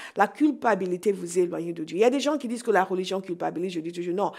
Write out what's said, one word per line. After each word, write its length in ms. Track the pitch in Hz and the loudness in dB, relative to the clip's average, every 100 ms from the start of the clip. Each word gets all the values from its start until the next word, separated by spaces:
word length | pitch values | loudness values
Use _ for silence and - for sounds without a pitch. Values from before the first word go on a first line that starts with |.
| - - | -8 2
la 100 | 202 | 2
culpabilité 840 | - 302 285 233 190 185 180 208 | 4 2 2 0 0 0 0 0
vous 260 | 185 170 175 | -2 -2 0
éloigner 320 | 175 160 170 | 0 0 -6
de 140 | 165 | -6
Dieu. 100 | 156 | -4
Il 60 | 165 | 4
y 20 | |
a 60 | 240 | 4
des 100 | 277 | 4
gens 180 | 277 294 | 0 -2
qui 120 | 226 | -4
disent 120 | 240 | -4
que 100 | 233 | 2
la 120 | 190 | 4
religion 380 | 185 185 185 196 | 4 0 -2 -4
culpabilise. 500 | 190 170 160 165 185 | -4 -4 -4 -4 -4
Je 80 | 175 | -4
dis 140 | 165 | -6
toujours 200 | 175 175 | -6 -4
non, 200 | 185 180 | 0 0